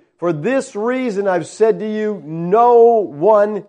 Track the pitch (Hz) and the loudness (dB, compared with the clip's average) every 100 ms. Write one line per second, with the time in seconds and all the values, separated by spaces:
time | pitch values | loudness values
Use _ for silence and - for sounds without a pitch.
0 | _ _ 170 156 175 269 262 202 226 254 | _ _ -6 -4 -2 -4 -4 -6 -4 -4
1 | 254 190 196 180 156 - 220 180 214 214 | -4 -4 -2 -2 -6 0 0 0 -6 -6
2 | 214 202 147 160 170 214 240 240 233 226 | -6 -6 -10 -8 0 2 4 6 6 4
3 | 185 143 190 214 208 208 | -2 -2 2 4 2 -4